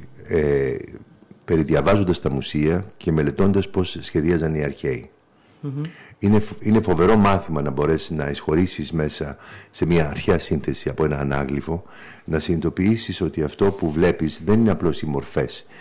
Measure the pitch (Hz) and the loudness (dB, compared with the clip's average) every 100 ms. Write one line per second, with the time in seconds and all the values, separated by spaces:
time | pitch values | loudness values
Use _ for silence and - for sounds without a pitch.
0 | - - - 80 73 71 67 - - - | -16 -18 -2 0 2 2 0 -4 -10 -18
1 | - - - - - 82 73 73 78 104 | -20 -20 -20 -14 -2 0 2 2 4 4
2 | 90 85 - 69 - 76 76 87 98 - | 4 0 -2 -4 -4 0 2 0 -4 -8
3 | - 78 71 - 98 98 95 95 90 87 | -2 0 0 2 2 2 0 -2 -4 -6
4 | - 82 78 85 80 78 73 69 73 62 | -4 -2 2 2 0 -2 -4 -4 -6 -6
5 | - _ _ _ _ - 143 139 156 - | -8 _ _ _ _ -14 -10 -8 -10 -12
6 | - - 101 107 - - 107 110 - 82 | -20 -2 4 4 2 -4 2 2 4 4
7 | 92 110 101 95 - 76 71 67 76 80 | 6 6 6 2 0 -2 -2 0 0 0
8 | - 78 71 71 - 80 92 - 71 80 | -2 -6 -4 -6 0 0 0 -2 -6 -4
9 | 76 - 73 69 - - - - 80 85 | -4 -4 -10 -10 -18 -20 -14 -4 2 2
10 | 76 69 - 85 - 80 - 67 - 65 | 2 -2 0 0 0 -4 -2 -4 -6 -2
11 | 78 71 71 69 67 71 80 85 - - | -2 0 -2 -2 -2 -4 -4 -6 -8 -20
12 | - - - 78 - 85 80 78 95 113 | -20 -16 -4 -4 0 0 -2 0 2 2
13 | - 92 82 80 76 - 101 95 82 78 | -2 -4 -4 -2 -4 0 0 2 -2 2
14 | 87 - 80 - 82 107 113 85 85 73 | 2 2 -2 -4 2 4 4 2 0 -2
15 | 78 69 - - - - - - | -4 -6 -4 -4 -4 -6 -16 -20